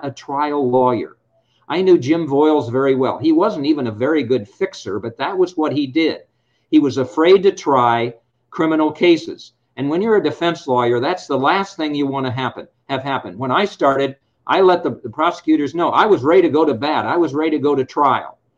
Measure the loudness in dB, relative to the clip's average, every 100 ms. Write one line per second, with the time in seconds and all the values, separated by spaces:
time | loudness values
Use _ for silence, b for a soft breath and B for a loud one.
0 | -8 -12 -8 -6 -4 -2 0 2 2 0
1 | -6 -14 _ _ _ _ -8 -2 4 4
2 | 4 -2 0 2 4 2 0 -2 0 2
3 | 0 0 2 2 2 0 -2 0 -2 -2
4 | 0 0 0 -2 -4 _ -8 -8 -8 -8
5 | -8 -8 -6 -2 -2 0 -2 -2 -2 0
6 | -2 -2 -12 _ _ _ _ 2 2 0
7 | -2 2 6 6 4 0 0 2 4 2
8 | -2 -8 _ _ _ -4 -2 0 -2 2
9 | 2 2 0 -14 -18 _ _ -8 -4 -2
10 | 0 2 0 -2 -4 -4 -2 0 2 0
11 | -2 -4 -4 -2 0 0 -4 -6 -6 -4
12 | -4 -4 -4 -4 -6 -8 -16 _ -8 -8
13 | -4 -6 -8 -8 -4 -2 -2 0 0 0
14 | -4 -6 _ _ -2 2 4 2 -2 -6
15 | -10 -4 -2 -2 0 0 0 -2 0 2
16 | 2 2 2 2 2 2 0 0 -2 -2
17 | -2 0 0 -2 -2 -2 0 -2 -2 0
18 | 2 2 -4 -16 _